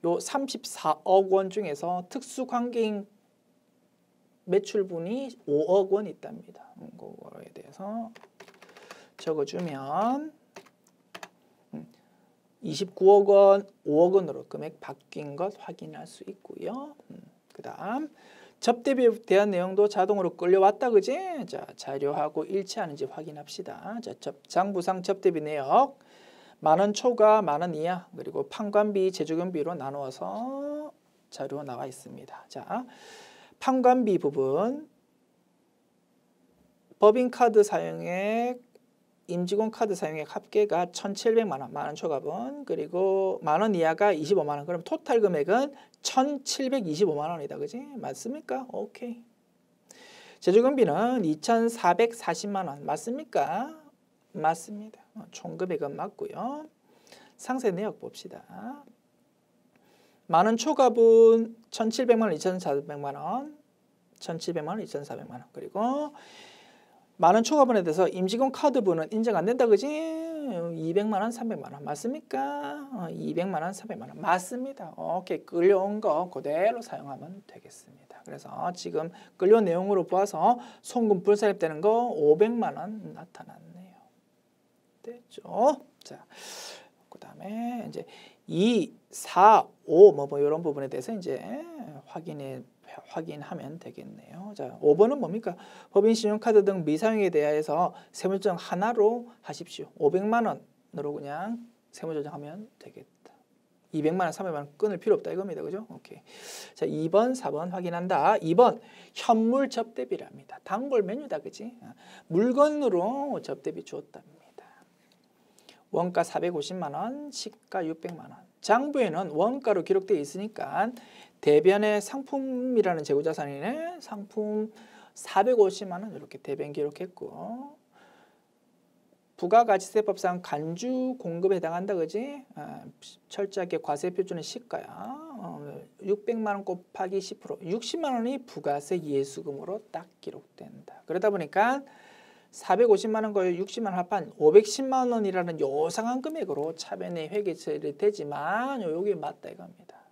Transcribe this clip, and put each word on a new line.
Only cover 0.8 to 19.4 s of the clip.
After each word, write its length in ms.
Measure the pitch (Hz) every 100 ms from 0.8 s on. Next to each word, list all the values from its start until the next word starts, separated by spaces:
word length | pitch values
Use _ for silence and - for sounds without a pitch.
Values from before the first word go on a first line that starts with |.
| 156 151 - 190 190
원 180 | 190 190
중에서 560 | 190 190 143 170 180 180
특수관계인 960 | 269 262 - 254 247 240 233 220 208 202 _ _ _ _ _ _ _ _ _ _ _ _ _ -
매출분이 920 | 190 196 214 185 170 170 247 269 - -
오억 480 | 143 151 196 190
원 140 | 196 208
있답니다. 680 | - - - - - - -
음, 120 | - -
그거에 480 | 50 50 - - -
대해서 580 | - - 143 190 226 226 - - _ - _ - - - - - -
적어주면, 1160 | - 156 143 175 175 139 135 160 220 269 311 _ _ - - _ _ _ _ - - _ _ _ _ 78
음, 120 | 80 _ _ _ _ _ _ _
이십구억 680 | 185 147 190 - 190 202 196
원, 380 | 196 196 196 202 _ -
오억 300 | 147 175 190
원으로 320 | 165 131 127
금액 340 | 151 151 151
바뀐 540 | - 143 _ - 147 143
것 180 | 185 202
확인할 480 | - 165 156 151 156
수 160 | - -
있고요. 680 | 202 - - - 247 294 285 _
음, 100 | - - _ _
그다음 560 | - - - 175 254 311 _ - - - _
접대비에 520 | - 240 277 262 240 220 -
대한 260 | 190